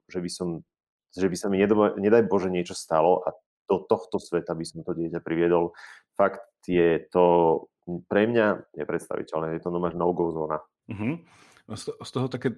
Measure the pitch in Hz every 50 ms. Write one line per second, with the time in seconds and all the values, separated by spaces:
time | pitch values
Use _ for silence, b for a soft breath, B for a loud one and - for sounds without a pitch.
0 | _ _ - 90 87 85 - - 92 87 82 78 - _ _ _ _ _ _ _
1 | _ _ - 90 92 90 87 85 - 101 98 95 101 101 110 104 104 101 - 101
2 | 98 104 113 120 107 90 95 98 92 92 90 90 87 - 92 - - - 82 80
3 | 80 90 90 85 - - - - _ _ _ _ _ - 98 85 - - 110 -
4 | - - - - - - 87 85 78 - 82 80 82 - - 82 78 90 85 80
5 | 85 82 82 85 - - 82 82 85 85 87 85 85 85 B B B B B B
6 | B _ _ - 101 98 98 - - _ _ _ _ - 90 87 85 85 80 78
7 | - - - 90 87 87 87 87 85 82 78 78 - - _ _ _ 87 87 87
8 | - _ 101 101 107 113 120 117 107 104 90 87 - _ - 78 76 - 82 82
9 | - - - - - - - 80 80 80 82 82 - 90 87 87 87 85 82 87
10 | 85 90 87 82 85 82 80 80 78 78 78 76 - _ _ _ _ - 107 98
11 | 104 123 165 170 b b b b b b b b b - 107 - - - - -
12 | 123 - - 131 127 127 - 120 - 127 107